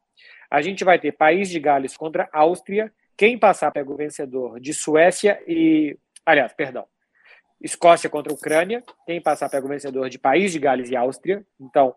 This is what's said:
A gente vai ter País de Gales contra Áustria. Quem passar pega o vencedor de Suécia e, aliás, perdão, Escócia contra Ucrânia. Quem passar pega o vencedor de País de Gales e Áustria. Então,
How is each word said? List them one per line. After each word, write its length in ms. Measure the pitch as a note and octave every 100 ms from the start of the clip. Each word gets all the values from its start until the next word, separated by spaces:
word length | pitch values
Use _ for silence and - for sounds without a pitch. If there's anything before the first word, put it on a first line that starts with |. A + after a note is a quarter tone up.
| _ _ - - _
A 100 | C#3+
gente 220 | E3 F#3+
vai 160 | F#3 E3+
ter 140 | D3
País 360 | - D#3 F3+ G3
de 120 | E3+
Gales 360 | D3 C#3 C3 -
contra 320 | D#3 D3 -
Áustria. 600 | D#3 D#3+ F3+ - G3 A3 _ _ -
Quem 200 | G#3 A#3+
passar 360 | G#3 E3+ D3+
pega 180 | D3 C#3
o 60 | C#3+
vencedor 640 | D3+ - C#3 B2+ A#2+ A#2
de 120 | C3
Suécia 720 | D3+ - D#3 F3 F3 G3+ -
e, 540 | - E3 D#3+ D#3 D3+ - _ _
aliás, 280 | - D3+ A#2
perdão, 340 | - C3+ B2 - _ _ _ _ _ _ _
Escócia 480 | - - E3+ E3+ D#3
contra 240 | D3+ D3
Ucrânia. 480 | C#3+ D3 D#3 F#3 A#3+ - _
Quem 160 | - E3+
passar 280 | D#3+ C#3+ C#3
pega 180 | C#3 C3+
o 20 |
vencedor 400 | C#3+ C#3 C3 C3
de 120 | B2
País 320 | C3+ D3+ G3
de 80 | D#3+
Gales 280 | C#3 B2+ A#2+
e 60 |
Áustria. 500 | B2 B2 C3 - G3 - _
Então, 360 | C3+ D3 C3+